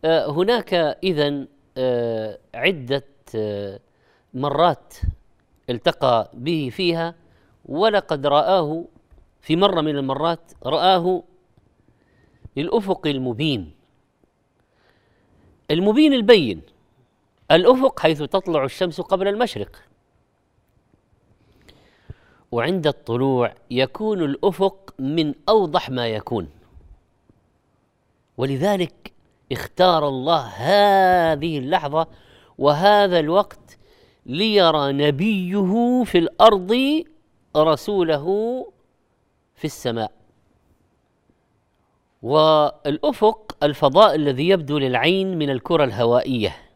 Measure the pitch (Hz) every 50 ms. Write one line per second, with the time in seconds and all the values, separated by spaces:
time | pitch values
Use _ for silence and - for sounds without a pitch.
0 | - 160 165 156 - - 143 156 185 202 240 233 - - 190 175 165 147 - -
1 | - 190 175 147 147 143 143 143 135 - _ _ _ _ _ 127 127 127 123 120
2 | 117 117 113 110 110 107 104 - _ _ - 113 131 180 196 156 127 120 139 139
3 | - - _ _ _ - - 113 107 107 104 101 101 98 98 101 _ _ _ _
4 | _ _ _ _ _ _ - 127 135 143 135 139 165 175 147 - _ _ - -
5 | - - - - _ _ _ _ _ _ _ _ _ - 123 113 _ 175 - -
6 | - 131 120 113 107 - - - 120 156 170 160 143 123 113 - 190 170 165 165
7 | 165 165 170 _ _ _ _ _ _ _ _ _ _ - 135 156 202 226 208 202
8 | 190 - 160 143 135 143 143 147 151 - 190 190 160 147 156 165 175 - _ _
9 | _ _ - _ _ _ _ _ _ - 156 170 196 202 - 160 151 156 147 143
10 | 139 131 135 135 151 165 170 160 - _ - - - 131 147 156 170 185 190 180
11 | 170 180 185 170 - _ _ _ _ _ _ _ _ _ _ _ _ _ _ _
12 | _ _ _ _ _ _ _ _ _ - _ 135 151 170 - 233 196 196 185 -
13 | - 151 143 135 127 127 117 110 151 160 139 110 87 78 - _ _ _ _ _
14 | _ _ _ _ _ _ _ _ _ _ _ _ _ _ _ _ _ _ _ _
15 | _ _ _ _ _ _ _ _ _ _ _ _ _ _ 151 165 185 208 214 262
16 | 311 311 277 254 214 196 240 196 156 113 92 78 - _ _ _ _ _ _ _
17 | _ _ _ _ _ _ _ _ _ _ 156 170 180 226 262 254 262 262 - -
18 | - 160 160 143 151 139 - 190 - 190 165 151 135 135 - - 185 175 156 -
19 | 170 - 190 185 190 196 202 214 247 226 - 123 101 - - - _ _ _ _
20 | _ _ _ _ _ _ _ _ _ _ _ _ _ _ _ _ _ _ _ _
21 | _ _ _ _ _ _ _ _ _ _ _ _ _ _ _ _ _ _ _ _
22 | _ _ - _ _ _ _ _ _ _ - 117 117 147 185 190 151 147 139 -
23 | _ - 113 123 131 139 135 123 120 107 - _ _ _ 123 123 131 127 - -
24 | 214 220 214 190 160 143 139 - - 196 170 - 196 196 - - _ - - -
25 | 131 135 151 170 160 151 139 _ _ - 220 220 196 160 147 175 - - 131 127
26 | 120 113 110 107 - - 123 107 87 76 _ _ _ _ _ - _ - - _
27 | _ _ _ _ _ _ _ _ _ _ _ _ _ _ _ _ _ _ _ _
28 | _ _ _ _ _ _ _ - 123 135 139 131 151 202 202 190 180 - - _
29 | _ - _ _ _ _ _ _ _ _ 127 - - - _ - 180 185 175 160
30 | 147 143 135 131 127 151 170 156 127 110 98 95 117 147 196 202 202 208 196 196
31 | 190 185 180 180 170 165 160 143 147 170 156 143 127 135 175 180 151 143 143 160
32 | 165 - - - _ _ _ _ _ _ _ - 131 143 147 147 180 202 208 208
33 | 202 196 180 170 156 147 170 196 202 - - - _ _ - _ _ _ _ _
34 | _ _ _ _ _ - 123 160 208 220 208 202 180 165 156 151 143 139 139 139
35 | 147 147 143 135 180 220 220 190 180 175 185 208 196 180 196 226 240 240 247 254
36 | 240 - - 185 170 - - _ 214 226 214 196 180 185 226 247 262 277 302 320
37 | - _ _ _ _ _ _ _ _ _ _ 151 156 160 156 - - - 208 196
38 | 175 160 156 143 143 175 196 208 220 233 247 262 - 466 _ _ _ _ _ _
39 | _ _ _ _ _ _ _ _ _ _ _ _ - 156 - - - 127 113 113
40 | 107 107 _ _ _ _ _ _ _ _ _ _ _ _ _ _ _ _ _ _
41 | _ _ _ _ _ _ _ _ _ _ _ _ _ _ _ _ _ _ _ _
42 | _ _ _ _ - 113 139 156 156 160 156 151 151 143 - _ _ 147 143 156
43 | - 302 262 - - 214 220 - - _ - _ - 147 143 - - 135 131 180
44 | 220 202 147 156 147 143 131 123 151 175 196 180 156 135 147 151 135 131 123 117
45 | 123 160 185 190 190 190 185 165 151 139 135 123 - - 175 156 147 127 - 120
46 | 120 117 120 120 - - 131 120 104 92 - - - _ _